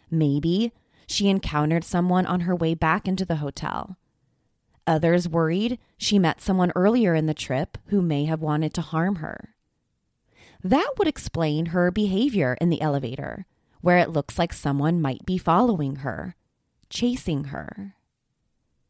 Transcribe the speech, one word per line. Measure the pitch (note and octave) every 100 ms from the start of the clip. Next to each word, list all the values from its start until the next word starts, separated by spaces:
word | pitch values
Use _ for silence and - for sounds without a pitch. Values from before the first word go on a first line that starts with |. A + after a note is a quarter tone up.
| _
Maybe | E3 D3+ C#3+ D#3+ F#3 A#3 - _ _ -
she | - G3
encountered | F#3+ - D3+ D3+ E3
someone | - F3 F3+ F3+ F3+
on | F3+
her | F3
way | F3+ D#3+
back | E3 D#3+ F3+ -
into | F#3
the | F#3+ D#3
hotel. | D3 - - - - F#3 _ _ _ _ _ _ _ _ -
Others | D#3+ E3 F3 E3+
worried | E3 D#3+ F3 A3+ B3 _ _
she | - G3+
met | G#3+ -
someone | - F#3 F3+ -
earlier | F#3+ B3 G#3
in | D#3+
the | D#3
trip | D3+ - C3 - - -
who | G3+
may | F3 C#3+ D3+
have | D#3+
wanted | D#3 D3+ D#3+
to | -
harm | E3 D#3+ F3+ F#3
her. | D#3 - - _ _ _ _ _ _ _ _ _ - _
That | F#3 C4 A#4+ C5
would | E4+
explain | - - E3 D#3 D3+ E3
her | F3+ F3+
behavior | F#3+ G#3 F#3 C#4 G#3+ B2+ B2+
in | E3+
the | E3
elevator, | D3+ C#3 B2+ C3 - A1+ F#3 _ _ _
where | F3+ F3
it | E3
looks | D#3+ - -
like | E3+
someone | - D3 C#3 D3+ F3
might | D3 B2+
be | - F#3
following | - E3+ B3 F#3 C#3 C3+
her, | C#3 D#2+ F3+ - _ _ _ _ _
chasing | - B3 B3 - C#3+
her. | C#3+ - - - G3 _ _ _ _ _ _ _ _ _